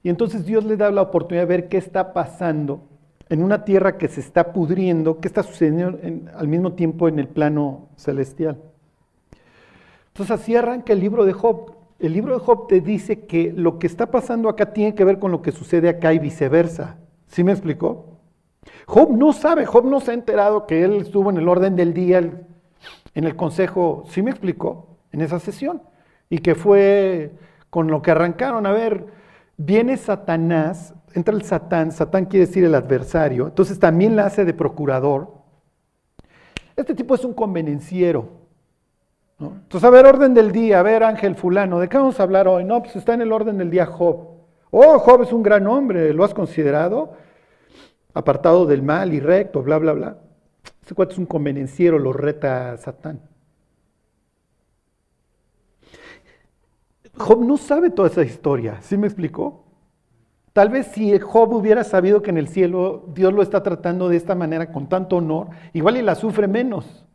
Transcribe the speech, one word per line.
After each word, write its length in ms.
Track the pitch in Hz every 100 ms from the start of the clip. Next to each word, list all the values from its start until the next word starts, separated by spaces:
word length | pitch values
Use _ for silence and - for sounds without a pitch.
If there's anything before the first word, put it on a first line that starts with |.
Y 60 | 180
entonces 360 | 175 226 208
Dios 200 | 170 220
le 120 | 214 214
da 140 | 208
la 120 | 196
oportunidad 400 | 190 175 - 175
de 140 | 175 180
ver 120 | 175
qué 80 | 190
está 360 | 185 190 185
pasando 760 | 180 160 - 175 151 143 139 - _ _ _ _
en 160 | 156
una 200 | 185 208
tierra 340 | 208 190 190 190
que 100 | 156
se 120 | -
está 320 | - 175 170
pudriendo, 680 | 170 160 185 185 165 156 160
qué 80 | 175
está 160 | -
sucediendo 540 | - - 160 160 180 180
en, 260 | 170 165 165
al 140 | - 151
mismo 240 | 165 185
tiempo 340 | 180 165 165 170
en 140 | 151
el 80 | 135
plano 600 | - 151 151 143 135 - _
celestial. 600 | - 139 135 - 156 135 - _ _ _ _ _ _ - _ _ _ _ _ _ _
Entonces 300 | - 196 226
así 160 | -
arranca 380 | 233 240 247 247
el 80 | 202
libro 240 | 196 233
de 80 | 196
Job. 400 | 185 233 - - - _ _
El 140 | 160
libro 220 | 170 269
de 60 | 254
Job 260 | - 233 -
te 140 | 185
dice 420 | 160 202 - 214 -
que 240 | 165 165
lo 260 | 170 165 165
que 80 | 170
está 240 | - 226
pasando 400 | 247 - 233 220
acá 240 | 214 208
tiene 200 | 214 214
que 100 | 208
ver 140 | 190 196
con 120 | 196
lo 100 | 170
que 120 | 170
sucede 360 | - - 170 170
acá 240 | 165 165
y 60 | 160
viceversa. 800 | 147 - 139 156 170 - - - _ _ _
¿Sí 140 | -
me 80 | 175
explicó? 680 | 190 165 - 165 240 - - _ _ _ _ - - -
Job 240 | 214 311
no 220 | 233 302
sabe, 320 | - 302 320
Job 220 | 254 240 247
no 140 | 277
se 100 | 269
ha 40 |
enterado 520 | 240 233 208 202 214 214
que 180 | 160
él 120 | 185 208
estuvo 340 | 175 202 196
en 80 | 180
el 100 | 170
orden 260 | 185 190
del 200 | 180 170
día, 240 | 165 180 180
el, 260 | 170 - - _ _ _ - - _
en 100 | -
el 100 | 160 160
consejo, 680 | 170 160 185 185 170 - -
¿sí 140 | -
me 80 | 220
explicó? 680 | - 190 - - - - _ _
En 100 | 147
esa 180 | 156 170
sesión. 420 | 202 - 277 339 _ _ _ _ _
Y 100 | 170
que 160 | 180
fue 800 | 151 208 202 196 202 190 180 147 - - _ _
con 200 | 175 160
lo 120 | 151
que 80 | 156
arrancaron. 560 | 160 175 170 262 233 202
A 60 |
ver, 340 | 214 226 196 165 - _ _ _ -
viene 400 | 151 214 240 262
Satanás, 1000 | - 202 - 165 165 170 156 180 - - _
entra 200 | 180 170
el 80 | 214
Satán, 480 | - 170 - 175 160
Satán 360 | 156 156 190 185
quiere 200 | 196 180
decir 180 | 185
el 100 | 175
adversario, 720 | 147 127 131 127 165 151 123 151
entonces 320 | - 190 202
también 360 | 175 165 208
la 120 | 220 202
hace 180 | 202
de 80 | 180
procurador. 800 | 165 147 - 143 131 139 139 170 - _ _ _ _ _ _ _ - _ _ _ - _ -
Este 180 | 285
tipo 200 | 285 247
es 100 | 247
un 80 | 247
convenenciero, 1120 | - 214 175 160 143 139 180 175 147 110 - _ _ _ _ _ _ _ _ _ _
¿no? 100 | 147
Entonces, 360 | - _ 185
a 60 | 233
ver, 160 | 254 269
orden 280 | 269 277
del 180 | 240 214
día, 260 | 196 226 190
a 40 |
ver, 200 | 190 226
Ángel 320 | 220 220 196
fulano, 460 | 170 180 190 190 175
¿de 80 | 180
qué 100 | 269
vamos 220 | 269 -
a 20 |
hablar 240 | 185 190 190
hoy? 180 | 185
No, 160 | 185 233
pues 120 | 240
está 200 | 196 -
en 80 | 233
el 100 | 226
orden 260 | 220 214 202
del 120 | 175
día 160 | 180 160
Job. 420 | 160 175 170 - - _ _ _
Oh, 280 | 208 294 302
Job 220 | 226 247
es 100 | 233
un 100 | 226
gran 240 | 208 208 196
hombre, 480 | 262 269 180 156
¿lo 100 | 156
has 80 | 202
considerado? 840 | 208 160 - 147 147 165 233 311 - _ _ _ _ _ _ - _ _
Apartado 520 | 156 - 135 170 175 165
del 160 | 139
mal 300 | 139 160 190
y 80 | 151
recto, 420 | 147 185 196 -
bla, 160 | 131 156
bla, 140 | 160
bla. 260 | 147 - - _ _ _ _ - _
Este 140 | -
cuate 200 | 185 185
es 40 | -
un 80 | 170
convenenciero, 720 | 160 143 139 135 - 170 156
lo 140 | 131
reta 640 | 127 143 151 139 127 127 117
Satán. 440 | - - 156 143 _ _ _ _ _ _ _ _ _ _ _ _ _ _ _ _ _ _ _ _ _ _ _ _ _ _ _ - - - _ _ _ _ _ _ _ _ _ -
Job 280 | - 233
no 120 | 240 285
sabe 340 | - 294 339
toda 180 | 349 175
esa 140 | 180
historia, 580 | 135 - 147 139 113 104
¿sí 160 | - 202
me 100 | 208
explicó? 580 | 202 160 - 285 - _ _ _ _ _ _ _ _ _
Tal 160 | - 208
vez 200 | 262 -
si 300 | 208 214 196
Job 340 | - 226 226
hubiera 300 | 233 208 220
sabido 360 | 214 190 185 208
que 80 | 208
en 60 | 170
el 120 | 139
cielo 580 | 190 180 185 185 - 180
Dios 180 | 156 190
lo 100 | 202
está 200 | 190 196
tratando 480 | 196 165 175 175 180
de 80 | 170
esta 160 | 170
manera 360 | 180 160 160 165
con 180 | 165 139
tanto 280 | 185 185 180
honor, 320 | 170 160 - - -
igual 240 | 170 165 247
y 60 |
la 120 | 220
sufre 320 | 165 220 202 202
menos. 600 | 220 254 202 - - _